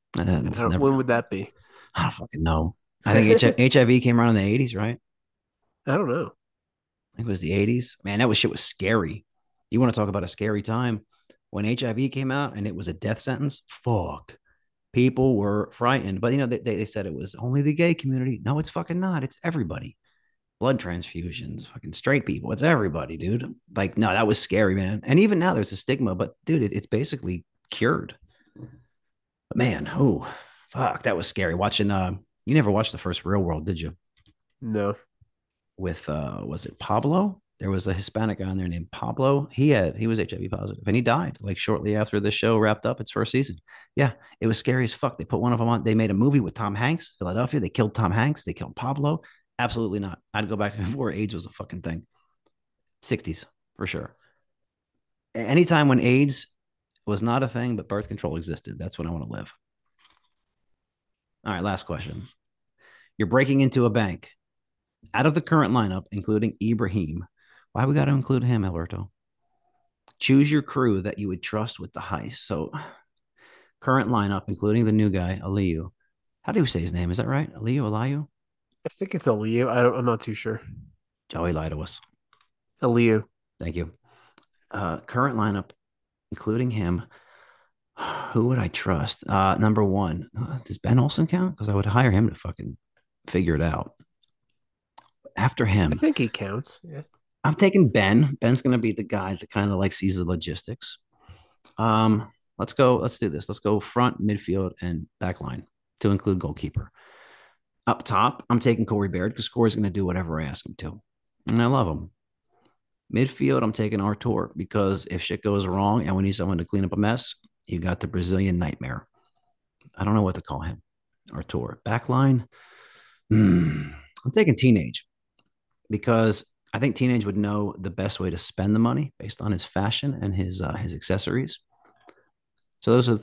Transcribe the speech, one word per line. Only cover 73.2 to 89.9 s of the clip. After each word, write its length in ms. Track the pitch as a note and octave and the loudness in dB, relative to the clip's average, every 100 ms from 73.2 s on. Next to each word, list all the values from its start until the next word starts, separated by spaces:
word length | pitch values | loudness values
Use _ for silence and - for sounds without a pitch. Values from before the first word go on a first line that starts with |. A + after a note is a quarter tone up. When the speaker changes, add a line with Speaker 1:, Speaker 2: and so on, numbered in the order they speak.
| _ _ - - _ _ | _ _ -20 -20 _ _
Speaker 1:
current 300 | - C3 A2 | 2 2 4
lineup, 400 | A#2 G2+ G2 - | 2 2 -2 -4
including 340 | F#2 G#2 A2+ | -2 2 2
the 80 | A2 | 4
new 180 | G#2+ G#2+ | 4 4
guy, 300 | F#2 F2 F#2+ | 2 -2 -4
Aliyu. 500 | F#2+ G2 F#2+ D#2+ F2+ - _ _ _ _ | -2 0 0 -2 -6 -14 _ _ _ _
How 100 | - | -2
do 80 | A3 | 0
you 60 | C#3 | 2
say 160 | F2 | 0
his 100 | F2 | -2
name? 180 | F2 F2 | -2 -2
Is 60 | F#2 | -2
that 100 | A2+ | -2
right? 260 | C#3 D#3 | -2 -4
Aliyu, 300 | - A2 C3+ | -6 -4 -2
Aliyu? 440 | G#2+ G#2+ B2+ C#3+ D3 _ _ _ _ _ - | -2 -2 -2 -4 -8 _ _ _ _ _ -14
Speaker 2:
I 40 | |
think 260 | - F#3+ F3+ | -10 -6 -2
it's 100 | C3+ | 0
Aliyu. 420 | G#2+ A2 A#2 B2+ | 0 0 0 2
I 140 | B2 | 4
don't, 140 | B2 B2+ | 4 4
I'm 100 | B2 | 0
not 160 | A2+ | 0
too 140 | - G#2+ | -4 -6
sure. 260 | A2 A2 - - - _ _ _ - | -6 -8 -10 -18 -20 _ _ _ -12
Speaker 1:
Joey, 240 | D#2+ F2 | -4 -2
lie 160 | D#2 D#2+ | -2 -4
to 120 | D2+ | -6
us. 180 | - - - _ _ _ _ _ _ _ | -8 -12 -18 _ _ _ _ _ _ _
Speaker 2:
Aliyu. 400 | B2+ A#2 A#2 A2 - _ _ - | 2 4 6 4 0 _ _ -10
Speaker 1:
Thank 160 | E2 E2+ | -6 -6
you. 180 | D#2+ - _ _ _ _ _ _ _ | -8 -12 _ _ _ _ _ _ _
Uh, 300 | G2+ F2+ D#2+ | -6 -6 -6
current 380 | - B2 C#3 A2+ | -4 0 0 2
lineup, 340 | G#2 G2+ - _ _ _ _ _ _ | 0 0 -6 _ _ _ _ _ _
including 380 | - A2 A2+ B2 | -6 -2 -2 -2
him. 340 | A2 F2 F2 - - _ _ _ _ _ _ _ - | -2 -2 -2 -6 -18 _ _ _ _ _ _ _ -10
<sighs> 340 | - - - | -8 -8 -4
Who 140 | A2 A#2+ | 0 2
would 100 | B2+ | 0
I 80 | F2+ | -2
trust? 580 | - - F2 - - - | -2 -2 0 -2 -6 -2
Uh, 280 | G2 F#2+ - | 2 2 4
number 280 | A2 G#2+ | 4 4
one, 460 | G2+ | 2